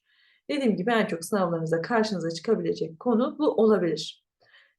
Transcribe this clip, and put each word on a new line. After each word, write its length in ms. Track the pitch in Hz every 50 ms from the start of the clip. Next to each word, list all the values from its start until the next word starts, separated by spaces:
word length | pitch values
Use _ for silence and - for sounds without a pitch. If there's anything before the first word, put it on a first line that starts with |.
| _ _ _ _ _ _ _ _ _ -
Dediğim 260 | 285 277 269 226 190
gibi 140 | 165 180 233
en 160 | 233 220 202
çok 180 | 214 175 165 170
sınavlarınızda 580 | - 220 196 185 170 170 165 160 156 160 165
karşınıza 480 | 165 - 240 220 214 220 202 175 160 165
çıkabilecek 680 | 165 165 - 233 220 180 170 170 170 - 170 160 - -
konu 360 | - 247 233 214 254 302 - -
bu 120 | 302 262
olabilir. 760 | - - 226 214 214 185 175 165 151 - - - - _ _ _ _ _ _ _ _ - _ _ _